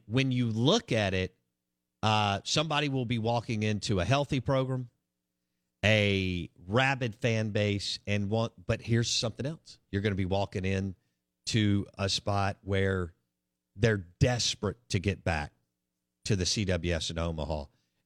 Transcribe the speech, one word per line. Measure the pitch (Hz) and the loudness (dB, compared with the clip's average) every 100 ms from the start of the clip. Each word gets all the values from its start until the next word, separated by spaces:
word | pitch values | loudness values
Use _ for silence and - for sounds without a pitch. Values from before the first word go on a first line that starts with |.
| - | -2
when | 123 135 | 0 2
you | 123 117 | 0 0
look | 110 131 226 - | 2 2 2 2
at | 117 101 | 0 2
it, | 95 92 - _ _ _ _ _ _ | 0 -2 -8 _ _ _ _ _ _
uh, | 110 107 104 101 - | 2 2 2 0 -2
somebody | 156 160 147 147 | -2 0 0 0
will | 135 117 | -2 -2
be | 117 | -2
walking | 110 117 - 107 | 0 0 -2 -2
into | 107 104 - 98 | 0 0 0 0
a | 90 | 2
healthy | 139 143 139 | 0 0 -2
program, | 127 135 131 131 123 _ _ _ _ _ _ _ _ _ | 0 0 0 -4 -8 _ _ _ _ _ _ _ _ _
a | 104 107 101 98 92 90 78 - 87 | 4 4 4 2 0 -2 -6 -12 -2
rabid | 113 135 131 123 - | 0 2 0 -4 -2
fan | 123 110 110 | 0 0 0
base, | 104 104 101 - - - | 0 0 0 -4 -6 -2
and | 104 101 | -2 0
want, | 113 117 - - | 0 -2 -4 -4
but | 113 | -4
here's | - 117 117 | 0 0 2
something | - 117 - 131 | 0 -2 -4 -8
else. | 165 - - _ | -10 -16 -20 _
You're | 98 | -2
gonna | 104 95 | 0 0
be | 92 | 0
walking | 98 98 98 | 0 -2 -2
in | 92 98 98 90 _ _ _ _ - | -2 0 -2 -8 _ _ _ _ -2
to | 113 104 101 - - | 2 4 2 -2 -4
a | 98 | -2
spot | - - 101 98 - | -2 -2 0 0 -4
where | 95 98 95 95 87 - _ _ _ _ _ 98 | -2 0 0 0 -4 -10 _ _ _ _ _ 0
they're | 113 107 87 - | 2 2 -4 0
desperate | 131 117 - - 104 - - | 2 2 -2 -2 -4 -6 -4
to | 98 | -2
get | 98 87 - | -2 -2 -2
back | 78 76 - _ _ _ _ _ _ - | -2 -4 -12 _ _ _ _ _ _ -2
to | 101 | 0
the | 85 | 0
C | - | 0
W | 95 87 87 | 0 0 0
S | 82 - | -2 -2
in | 82 | -4
Omaha | 85 78 73 76 69 _ _ _ | -4 -4 -4 -6 -8 _ _ _